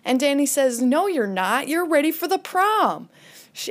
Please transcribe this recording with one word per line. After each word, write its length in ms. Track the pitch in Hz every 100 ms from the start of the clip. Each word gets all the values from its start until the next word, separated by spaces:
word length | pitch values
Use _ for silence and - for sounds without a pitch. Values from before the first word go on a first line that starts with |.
| -
And 160 | 254
Danny 240 | 285 285 285
says, 360 | - 262 233
"No, 260 | 254 294 403
you're 200 | 320 202
not. 400 | 185 185 247 -
You're 180 | 320 349
ready 280 | 311 311
for 160 | 320 339
the 100 | 381
prom." 680 | - 370 403 427 254 156 - - - - -
Sh-, 180 | - -